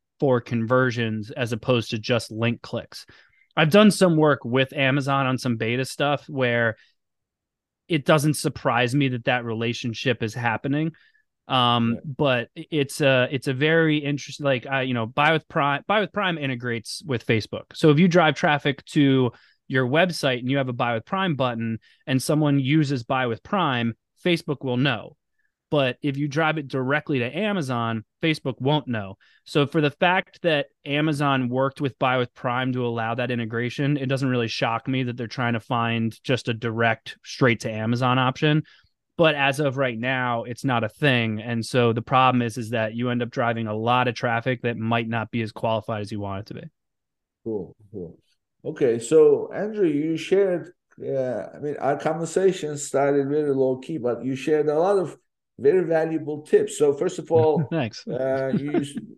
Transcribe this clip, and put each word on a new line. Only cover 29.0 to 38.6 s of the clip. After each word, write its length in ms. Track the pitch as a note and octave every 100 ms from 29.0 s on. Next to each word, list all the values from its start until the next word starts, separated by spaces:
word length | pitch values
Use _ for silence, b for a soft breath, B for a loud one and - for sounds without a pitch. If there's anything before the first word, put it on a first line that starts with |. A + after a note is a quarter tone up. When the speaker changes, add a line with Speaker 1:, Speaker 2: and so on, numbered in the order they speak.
| G2 G2 b b -
Speaker 1:
So 200 | D#3 C#3+
for 140 | E3
the 100 | D3
fact 520 | - F3+ F#3 - -
that 240 | F3 D3+ C#3 _ D3+
Amazon 640 | C#3+ D#3 C#3+ D3 C3+ B2
worked 320 | B2+ C3+ -
with 180 | C#3+ -
Buy 200 | C3+ B2+
with 160 | B2
Prime 400 | - C3 B2 B2+
to 120 | B2+ A#2+
allow 300 | A#2 A2+ A#2+
that 160 | B2
integration, 640 | B2 A2+ A2+ A#2+ - C#3+ D3
it 120 | C3+
doesn't 200 | C3+ C3+
really 220 | B2 A#2
shock 400 | - B2+ A2+ -
me 140 | C3
that 120 | B2+ A#2+
they're 120 | A#2
trying 260 | - B2
to 80 | A#2
find 520 | - B2 A#2 A2+ A2+ -
just 260 | - B2+ -
a 40 |
direct 640 | A2+ A#2 A2+ A#2 A2 - -
straight 380 | - - C3+ A#2
to 100 | A#2+
Amazon 480 | A2 A2 A#2+ B2+ B2+
option. 440 | B2+ B2+ D#3 D3+